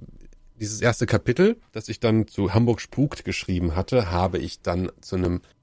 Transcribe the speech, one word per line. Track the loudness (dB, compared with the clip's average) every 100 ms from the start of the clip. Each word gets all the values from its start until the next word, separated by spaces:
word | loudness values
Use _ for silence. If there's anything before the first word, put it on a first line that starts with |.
| -18 -20 -20 -20 -20 -12
dieses | -10 0
erste | 0 0 0
Kapitel, | 0 0 2 2 2 _
das | -14 -10
ich | -2
dann | 2 2 0
zu | -2 2
Hamburg | 4 4 0
spukt | -2 -2 -2 -2 -6
geschrieben | -6 -2 0 0 -2
hatte, | 0 0 2
habe | 0 0 -2
ich | -6 -8
dann | -4 -2 -4 -8
zu | -6 -2
einem, | 0 -2 _ _